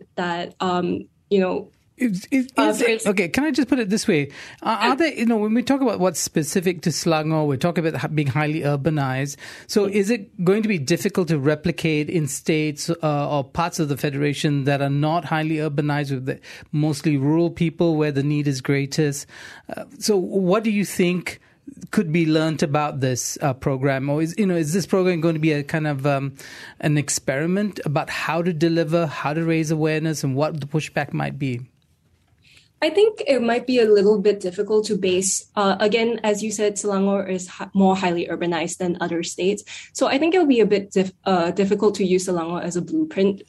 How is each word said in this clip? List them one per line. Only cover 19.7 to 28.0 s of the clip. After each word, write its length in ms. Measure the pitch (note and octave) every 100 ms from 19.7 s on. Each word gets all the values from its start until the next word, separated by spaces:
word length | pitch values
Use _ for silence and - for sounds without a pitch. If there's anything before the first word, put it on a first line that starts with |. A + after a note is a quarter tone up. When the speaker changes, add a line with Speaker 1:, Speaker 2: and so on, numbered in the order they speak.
| - - -
Speaker 2:
so 180 | - G3+
what 460 | F3+ G3 F3+ G#3
do 80 | A3
you 140 | G#3 F#3
think 540 | - F3+ F3+ - - _ _ - - -
could 200 | - E3+
be 140 | E3 D#3
learnt 380 | D#3 D#3+ D3+
about 380 | E3 D3 D3 C#3+
this, 360 | C3 B2 - -
uh, 140 | D3+
program? 560 | B2 - C3+ C#3 C3+ C#3
Or 100 | D3
is, 140 | D#3+ E3+
you 120 | G3
know, 100 | F3
is 160 | D3+
this 140 | F#3+ -
program 340 | G3 F#3 F3
going 160 | E3 D#3
to 80 | D#3+
be 40 |
a 100 | D3
kind 220 | C#3+ D#3+ D#3
of, 220 | C#3+ C#3
um, 260 | C#3 C3+ C3 - - - -
an 180 | - D3+
experiment 840 | C#3+ - - C3+ E3 F#3 G#3 F#3 -
about 240 | D3